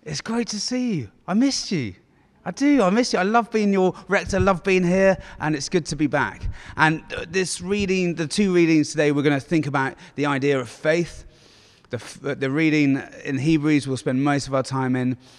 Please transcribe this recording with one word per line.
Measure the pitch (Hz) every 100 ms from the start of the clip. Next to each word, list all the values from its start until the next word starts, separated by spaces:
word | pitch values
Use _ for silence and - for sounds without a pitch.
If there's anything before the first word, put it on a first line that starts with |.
It's | - 147
great | - 233 233
to | 208
see | - 254 247
you. | 170 107 _ -
I |
missed | 202 277 - -
you. | 170 110 - _ _ _ _
I | 180
do, | - 285 285
I | 180
miss | 220 247
you. | 196
I |
love | 190 233 214
being | 220 202
your | 196 185 - -
rector, | 190 - 190
love | 190 180
being | 202 185
here, | 175 190 190 185 - -
and | 151
it's | 147 -
good | 180 -
to |
be | 151 147
back. | 143 107 - - - - -
And, | 156 160 - -
uh, | 165
this | 185 180 -
reading, | 175 208 196 190 175 160
the | 156
two | - 202
readings | 175 165 156 143
today, | 156 147
we're | 143
gonna | 143 139
think | - 165 143
about | 139 135 - - -
the | 143
idea | 135 143 135
of | 117
faith. | - 156 170 165 - - - - - _ _ _
The | 120
f-, | - -
uh, | 135
the | 135 135
reading | 147 160 151 143 135 92 -
in | - 131
Hebrews | 151 160 151 147 131
we'll | 127
spend | 139 127
most | 143 143 135
of |
our | 135
time | 127 135 127 127
in, | 127 127 -